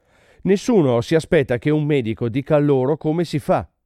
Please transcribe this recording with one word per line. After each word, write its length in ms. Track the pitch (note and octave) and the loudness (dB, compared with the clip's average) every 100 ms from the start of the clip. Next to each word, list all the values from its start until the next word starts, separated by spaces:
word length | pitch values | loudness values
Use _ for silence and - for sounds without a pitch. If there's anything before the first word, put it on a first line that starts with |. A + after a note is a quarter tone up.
| _ _ _ _ | _ _ _ _
Nessuno 580 | F3 G3 - A3+ C#3 A#2+ | 0 0 2 2 2 0
si 120 | - | 0
aspetta 440 | D#3+ - E3+ C3 B2 | -2 2 0 0 -2
che 120 | D3 | 0
un 140 | D3+ | 0
medico 460 | D3 C#3+ A2 G#2+ A#2+ | 0 0 -2 -4 -6
dica 260 | A#2+ B2+ D3+ | -4 0 2
a 40 | |
loro 360 | D3 C3+ B2+ D#3 | 2 2 0 -2
come 300 | D3+ E3 F3 | -2 -2 -4
si 120 | D3+ | -4
fa, 320 | - D#3 F2 _ | -2 -2 -4 _